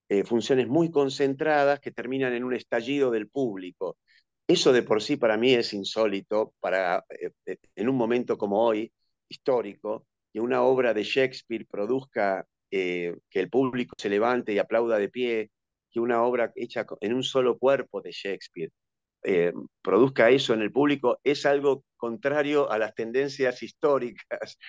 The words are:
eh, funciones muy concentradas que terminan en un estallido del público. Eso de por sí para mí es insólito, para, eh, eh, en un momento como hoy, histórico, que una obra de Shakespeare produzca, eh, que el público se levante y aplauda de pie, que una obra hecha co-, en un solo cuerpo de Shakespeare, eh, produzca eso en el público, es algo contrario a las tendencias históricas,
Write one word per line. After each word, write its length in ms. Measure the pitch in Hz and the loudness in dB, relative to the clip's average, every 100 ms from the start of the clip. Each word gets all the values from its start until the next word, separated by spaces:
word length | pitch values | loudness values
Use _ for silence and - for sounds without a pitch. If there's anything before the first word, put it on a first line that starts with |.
| _ | _
eh, 160 | 101 | 0
funciones 440 | 95 117 107 135 113 | 2 0 2 2 2
muy 220 | 147 165 | 2 2
concentradas 920 | 156 139 135 139 135 156 151 143 143 | 2 0 0 -2 0 0 2 2 2
que 120 | 127 | -4
terminan 420 | - 117 135 135 | -10 -6 -2 -2
en 100 | 120 | -2
un 100 | 127 | -4
estallido 560 | 120 - 123 117 143 131 | -6 -2 -4 -2 0 2
del 180 | 113 107 | 0 -2
público. 680 | 139 127 98 90 - 90 - _ _ _ _ - | -4 -4 -4 -12 -8 -10 -10 _ _ _ _ 0
Eso 260 | 175 156 | 2 6
de 100 | 127 | 4
por 200 | - 107 | 4 0
sí 140 | - 143 | 0 0
para 200 | 117 107 | 2 2
mí 180 | 123 | 4
es 180 | 123 113 | 4 2
insólito, 800 | 104 98 - 110 98 92 107 110 _ | -4 -6 -2 0 -2 -2 -2 -2 _
para, 440 | 95 92 90 92 - | -2 0 0 -2 -4
eh, 200 | - 85 - - | -12 -12 -12 -14
eh, 100 | 92 _ - | -14 _ -4
en 120 | 110 | -2
un 80 | 135 | 0
momento 400 | 113 120 120 113 | 0 0 -2 -4
como 260 | 104 101 | 0 2
hoy, 280 | 117 107 110 _ _ _ _ | 2 0 -4 _ _ _ _
histórico, 800 | - - 123 101 95 104 110 _ _ _ | -8 -2 -2 -2 -10 -8 -8 _ _ _
que 80 | 107 | -6
una 220 | 120 127 | -2 2
obra 300 | 127 131 123 | 2 4 2
de 100 | 107 | 0
Shakespeare 640 | 107 135 131 131 - 113 - | 0 0 0 -2 -10 -10 -8
produzca, 760 | 98 104 131 135 120 101 95 - _ _ | -6 -2 -4 -4 -2 -2 -2 -6 _ _
eh, 460 | 95 92 90 87 85 _ | -4 -2 -2 -6 -8 _
que 100 | 98 | -2
el 80 | 90 | 0
público 460 | 123 135 123 120 - | 0 0 -2 -6 -6
se 100 | 107 | -2
levante 440 | 101 117 123 110 | 2 2 0 0
y 60 | 101 | -2
aplauda 400 | 92 113 117 110 | 0 0 2 0
de 100 | 101 | -2
pie, 420 | 120 123 113 107 _ _ _ _ | -2 -2 -2 -4 _ _ _ _
que 100 | 117 | -4
una 220 | 117 117 | 0 2
obra 300 | 120 123 113 - | 2 2 -2 -4
hecha 280 | 117 120 | -8 -6
co-, 140 | 107 - | -8 -6
en 140 | 104 | -4
un 80 | 123 | -2
solo 360 | - 135 123 110 | 0 0 2 2
cuerpo 420 | 127 139 - 98 | 2 2 -2 -10
de 100 | 90 | -12
Shakespeare, 580 | - 98 92 - - 80 _ _ _ _ _ | -10 -8 -8 -10 -12 -12 _ _ _ _ _
eh, 280 | - 92 87 - 58 _ | 0 2 2 -2 -12 _
produzca 480 | - 95 135 131 117 | 0 4 4 6 4
eso 220 | 135 135 | 6 2
en 80 | 113 | 0
el 100 | 107 | 0
público, 480 | 110 143 139 123 113 | 0 2 2 0 0
es 240 | 135 143 147 | -2 0 2
algo 380 | 143 143 135 _ _ | 2 2 -2 _ _
contrario 760 | 120 117 139 147 143 147 139 | -8 -4 -2 -2 0 0 0
a 80 | 107 | -2
las 160 | 107 | -4
tendencias 680 | - 117 123 143 135 127 123 | -4 -4 -2 -2 0 -2 -2
históricas, 960 | 110 - 151 135 123 - - 117 107 - | -12 -2 0 2 -2 -10 -12 -10 -10 -16